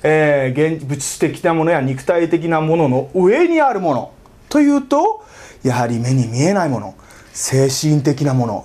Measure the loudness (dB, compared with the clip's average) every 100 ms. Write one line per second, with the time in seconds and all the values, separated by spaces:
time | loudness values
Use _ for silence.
0 | 0 2 2 2 0 0 -2 -2 -6 -8
1 | -8 -4 -4 -2 -2 0 0 0 -2 -4
2 | -2 0 2 0 0 -2 0 2 2 0
3 | -2 0 2 4 2 2 2 0 -2 -4
4 | -6 -14 -20 -20 -4 2 4 2 0 0
5 | 0 -2 -10 -20 -20 -6 -4 -2 -2 -2
6 | 0 0 0 0 0 0 0 -4 -8 -16
7 | -20 -20 -20 -10 -2 0 0 0 0 2
8 | 2 0 0 0 -2 -4